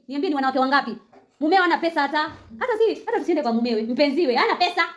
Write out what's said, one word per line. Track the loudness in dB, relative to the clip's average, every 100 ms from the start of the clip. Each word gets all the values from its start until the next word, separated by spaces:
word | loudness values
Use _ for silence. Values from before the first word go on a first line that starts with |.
| -10
Niambie | -4 -2
ni | 0
wanawake | 0 0
wangapi? | 2 2 0 -8 -14 -20 _ _
Mumeo | 2 4
hana | 4 2
pesa | 0 0
hata. | -2 -2 -4 -8 -20 -6
Hata | -4 2
si, | 0 0 -4
hata | -2
tusiende | 0 0
kwa | 0
mumewe, | 0 0 -2
mpenziwe. | -2 0 2 2 0
Hana | 2 0
pesa. | 2 0 0 -2